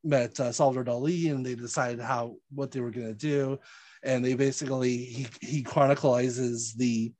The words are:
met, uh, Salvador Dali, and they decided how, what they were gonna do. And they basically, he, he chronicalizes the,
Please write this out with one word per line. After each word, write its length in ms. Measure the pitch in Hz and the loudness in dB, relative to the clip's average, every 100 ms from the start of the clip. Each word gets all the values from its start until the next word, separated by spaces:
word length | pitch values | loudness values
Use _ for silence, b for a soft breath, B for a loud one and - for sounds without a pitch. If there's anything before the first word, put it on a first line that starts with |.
met, 360 | 156 143 120 - | 2 2 2 -2
uh, 120 | 123 | -4
Salvador 320 | 120 143 127 | 4 4 4
Dali, 480 | 120 120 143 175 165 | -2 0 0 0 0
and 140 | 139 127 | 0 -2
they 80 | |
decided 460 | 120 120 - 127 120 | -6 -6 -2 -2 -2
how, 380 | 117 127 117 110 _ | -2 -2 -2 -8 _
what 180 | 139 139 | -8 -6
they 80 | 135 | -4
were 120 | 120 | -6
gonna 220 | 117 113 | -6 -8
do. 460 | 107 151 143 135 135 B B B B | -4 0 0 0 -4 B B B B
And 200 | - 127 | -2 0
they 100 | 127 127 | 2 2
basically, 600 | 139 135 143 131 127 123 | 2 0 -4 0 0 0
he, 300 | 123 120 127 - | -4 -8 -10 -10
he 220 | - 147 | -6 -4
chronicalizes 1120 | 123 - 139 139 143 123 127 123 123 117 113 113 | 0 4 4 6 4 4 2 0 -2 -2 -6 0
the, 360 | 123 113 113 | 2 2 -2